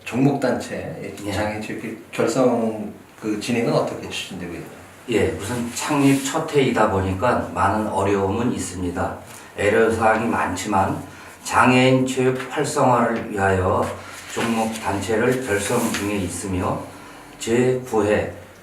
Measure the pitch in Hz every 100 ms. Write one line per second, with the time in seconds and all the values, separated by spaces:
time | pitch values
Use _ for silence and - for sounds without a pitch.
0 | - 117 147 - 127 110 - 95 90 -
1 | 98 101 104 95 107 107 - - - -
2 | - - - 131 127 117 110 107 101 -
3 | - - 110 104 113 117 135 147 - -
4 | 95 - - 92 87 82 - - - -
5 | - 104 98 - 98 117 120 - - 143
6 | 139 135 - 131 - 147 120 113 104 95
7 | 95 92 123 - - 85 98 104 107 110
8 | 98 98 98 113 123 92 92 90 87 90
9 | - - - - - - 208 226 226 -
10 | 226 110 117 - - 92 104 95 - -
11 | - - - - - - 123 127 131 131
12 | 127 131 127 127 - 156 135 143 131 120
13 | 117 113 - 104 95 95 92 - - -
14 | - - - 113 117 113 113 - - 101
15 | 101 110 127 131 - 101 - 120 113 101
16 | 101 101 90 - 101 90 - - - -
17 | - - - - 113 120 127 127 - 110
18 | 101 101 - - - -